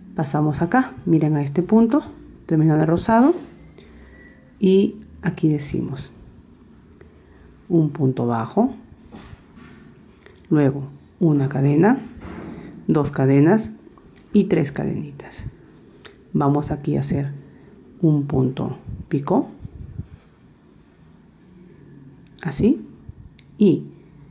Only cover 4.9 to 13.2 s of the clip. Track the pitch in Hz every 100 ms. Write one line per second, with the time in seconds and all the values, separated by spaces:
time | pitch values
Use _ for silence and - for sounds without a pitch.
4.9 | - - - 175 - 156 147 - - 135
5.9 | 135 - - - - - - - - -
6.9 | - - - - - - - - 170 151
7.9 | 143 131 127 120 113 113 202 254 - -
8.9 | - - - - - - - - - -
9.9 | - - _ - - - 151 139 139 -
10.9 | - - - 165 143 135 - 139 147 202
11.9 | 269 - - - - - - - - -
12.9 | 151 139 -